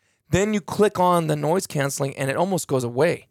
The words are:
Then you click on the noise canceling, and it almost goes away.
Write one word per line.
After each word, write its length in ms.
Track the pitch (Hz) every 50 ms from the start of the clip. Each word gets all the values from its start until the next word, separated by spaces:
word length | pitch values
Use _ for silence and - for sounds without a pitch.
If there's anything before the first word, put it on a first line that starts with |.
| _ _ _ _ _ -
Then 260 | - 180 208 214 214
you 60 | 202
click 400 | - - - 202 208 202 - 185
on 260 | 180 180 175 170 160
the 80 | 151 151
noise 320 | 151 147 151 175 190 -
canceling, 500 | - - 147 135 139 - - 139 135 -
and 140 | - 135 135
it 60 | 123
almost 320 | - 175 196 185 151 - -
goes 160 | 143 127 120
away. 420 | 117 120 131 160 175 135 107 - _